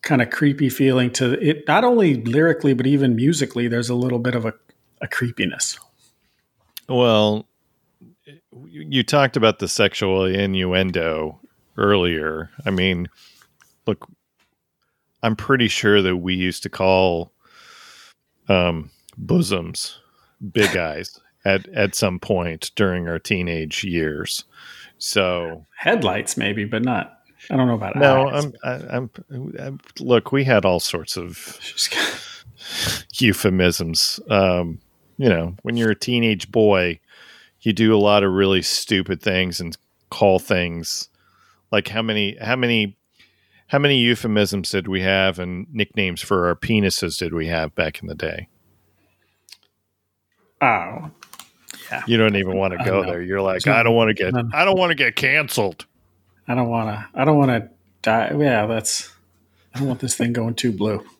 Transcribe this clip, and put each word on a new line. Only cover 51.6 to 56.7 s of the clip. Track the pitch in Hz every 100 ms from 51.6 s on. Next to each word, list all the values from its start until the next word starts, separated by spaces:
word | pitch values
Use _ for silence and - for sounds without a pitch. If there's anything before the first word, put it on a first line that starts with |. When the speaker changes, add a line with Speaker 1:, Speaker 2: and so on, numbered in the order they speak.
| _ - -
Speaker 1:
yeah. | - -
Speaker 2:
You | 117
don't | 110 101
even | 92 95
wanna | 95 90
Speaker 1:
I | 101
Speaker 2:
go | 95
Speaker 1:
know. | 92
Speaker 2:
there. | 87
You're | 90 98
like, | 98 92 104
Speaker 1:
No, |
Speaker 2:
"I | 110
don't | 117 117
wanna | 113
get, | 101 92
Speaker 1:
no. | 123 117
Speaker 2:
I | 147 185
don't | 190
wanna | 175 151
get | 127 -
canceled." | 135 147 139 - 98 - - _ _ _ _ _ -
Speaker 1:
I | 123
don't |
wanna, | 120